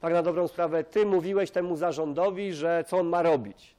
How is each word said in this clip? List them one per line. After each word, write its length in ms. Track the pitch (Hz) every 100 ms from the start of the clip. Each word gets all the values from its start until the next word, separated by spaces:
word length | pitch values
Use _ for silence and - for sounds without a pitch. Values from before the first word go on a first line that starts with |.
tak 120 | 165
na 100 | 170
dobrą 260 | 170 165 170
sprawę 360 | - 170 160
ty 220 | 156 214 208
mówiłeś 440 | 185 175 196 190
temu 260 | 185 180 156
zarządowi, 760 | 170 151 156 147 196 190 196
że 320 | 151 165 170 156
co 120 | 180
on 80 | 170
ma 140 | 175
robić”, 540 | 170 143 101 - -